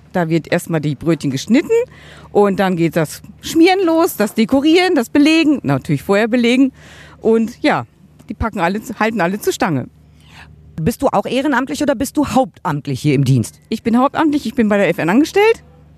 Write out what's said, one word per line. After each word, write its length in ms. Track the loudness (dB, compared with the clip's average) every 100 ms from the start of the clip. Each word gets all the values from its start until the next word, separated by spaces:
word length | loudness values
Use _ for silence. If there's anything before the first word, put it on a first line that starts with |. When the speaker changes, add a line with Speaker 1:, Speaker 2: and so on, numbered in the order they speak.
| -6
Speaker 1:
Da 140 | -4 0
wird 240 | -2 -2
erstmal 300 | -4 -2 -4
die 140 | -4 -4
Brötchen 340 | -2 -2 -2
geschnitten 400 | -6 0 0 2 0 -2 -10 -20 -20 -4
und 280 | 0 0 0
dann 160 | -2 0
geht 200 | 0 0
das 260 | -4 -6 -20 -18
Schmieren 440 | -4 2 4 4 2
los, 300 | 2 0 -2
das 180 | -4
Dekorieren, 600 | -2 0 2 4 2 2 0
das 140 | 0
Belegen, 500 | 2 4 4 2 0
natürlich 400 | -2 -4 -2 -4
vorher 260 | 0 0 2
belegen. 440 | 0 2 2 2 -2 -20 -20 -20 -4
Und 400 | 0 2 0 -2
ja, 240 | -2 -2 -4 _ -20 _ -16
die 40 |
packen 280 | -6 -6 -2
alle, 200 | -2 -2 -8 -4
halten 220 | -2 0
alle 180 | -2 -2
zur 140 | -4
Stange. 360 | -4 -2 -4 -6 _ -20 _ -20 -20 -20 -20 -18 -6
Speaker 2:
Bist 220 | -4 -2
du 60 | -2
auch 160 | -2 -2
ehrenamtlich 560 | -2 0 -2 -2 -4
oder 100 | -2
bist 240 | -2 -2 -2
du 80 | 0
hauptamtlich 760 | 0 -2 -4 -6 -6 -6 -4
hier 140 | 0
im 120 | 2 2
Dienst? 340 | 2 0 -8 -10
Speaker 1:
Ich 140 | -6
bin 160 | -2 0
hauptamtlich, 480 | 0 2 0 0 -4
ich 80 | -2
bin 140 | 0
bei 80 | 2
der 120 | 2
F 80 | 0
N 120 | 0
angestellt, 540 | 2 2 2 2 0 -4 -20 -20